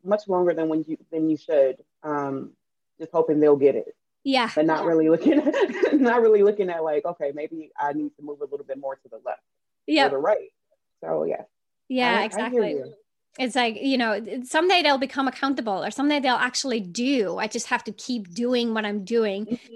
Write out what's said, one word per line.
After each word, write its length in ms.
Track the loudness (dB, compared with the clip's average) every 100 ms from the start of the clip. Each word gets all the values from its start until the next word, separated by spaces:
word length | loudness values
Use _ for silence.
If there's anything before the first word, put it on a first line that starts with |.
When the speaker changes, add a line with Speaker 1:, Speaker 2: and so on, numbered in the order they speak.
Speaker 1:
much 240 | -2 -2 0
longer 260 | 2 2
than 140 | 2 0
when 140 | -2 -4
you, 100 | -8 _
than 180 | -2 0
you 80 | -2
should. 400 | 0 4 4 0 _ _
Um, 480 | -6 -4 -4 -6 -10 _ _ _ _ -16
just 120 | -2
hoping 280 | 0 2 4
they'll 160 | 6 8
get 200 | 6 4
it. 200 | -4 -14 _ _
Speaker 2:
Yeah. 260 | 0 0 2
Speaker 1:
But 120 | 2 2
not 160 | 2
Speaker 2:
Yeah. 40 | 2
Speaker 1:
really 200 | 4 4
looking, 320 | 4 4 4 2 0 0
<laughs> 220 | 0 2
not 280 | 4 4 4
really 220 | 6 6
looking 260 | 4 2 -2
at, 140 | -2
like, 220 | -2 -2 -4
"Okay, 260 | -4 -6
maybe 380 | -6 -10 -10 -12 -6
I 140 | -4
need 180 | -4 -6 -10
to 40 |
move 180 | -14 -12
a 40 | -10
little 200 | -10 -10
bit 120 | -10
more 160 | -10 -12
to 120 | _
the 80 | -14 -10
left 160 | -10 _ _ _ _ -2
or 60 |
Speaker 2:
Yep. 180 | 0 0
Speaker 1:
the 60 | 0
right." 340 | 0 -2 -4 _ _ _ _ _
So, 220 | -6 -4
yeah. 200 | -4 -6 -10 _ _ _ -6
Speaker 2:
Yeah, 240 | -2 0
Speaker 1:
I, 20 |
I 40 | 0
hear 60 | -2
Speaker 2:
exactly. 440 | -4 -2 -2 0
Speaker 1:
you. 220 | -4 -8 -16 _ _ _ -6
Speaker 2:
It's 160 | -2 0
like, 220 | -2 -2
you 160 | -2 0
know, 240 | 0 -2 -6 -10
someday 380 | -2 0 4 4
they'll 160 | 4 2
become 300 | 0 -2 -4
accountable 560 | -2 -2 -2 -2 -4
or 80 | -4
someday 280 | -2 0 2
they'll 160 | 0 0
actually 460 | -2 -4 -4 -4
do. 560 | -6 -4 0 0 0 -4
I 100 | -6
just 200 | -6 -4
have 160 | -4 -4
to 60 |
keep 400 | -12 -8 -8 -8
doing 400 | -6 0 0 0
what 120 | -2 -4
I'm 200 | -6 -2
doing. 400 | 0 0 -4 -6
Speaker 1:
Mm-hmm. 100 | -8 -10